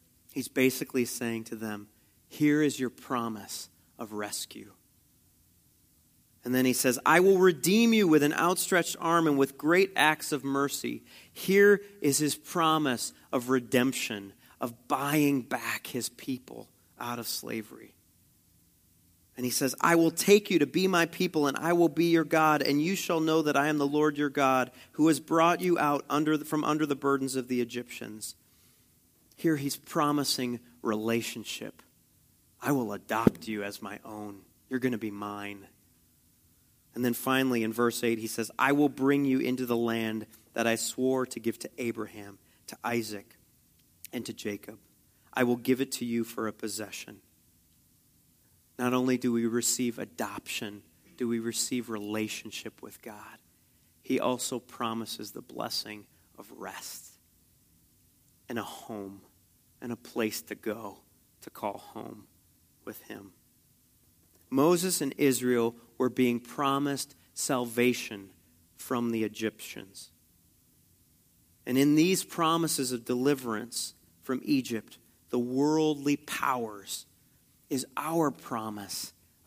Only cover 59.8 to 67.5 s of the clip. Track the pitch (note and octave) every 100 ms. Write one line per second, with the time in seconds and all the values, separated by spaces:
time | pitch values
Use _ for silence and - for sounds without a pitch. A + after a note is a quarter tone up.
59.8 | A#2+ A#2 - B2 A2 - - G#2 A2+ A2
60.8 | G#2+ - _ _ _ _ - - G#2+ G#2+
61.8 | - A2+ A2 G#2+ - _ _ _ _ _
62.8 | - G#2+ - G#2+ G2 _ _ _ _ _
63.8 | _ _ _ _ _ _ - C3+ D#3 F3
64.8 | F#3 - C#3+ - C#3+ A#2+ B2+ A#2+ A#2 A#2
65.8 | - - B2+ A#2+ B2 A#2+ - - C#3 C#3
66.8 | C#3+ C3+ - - _ - -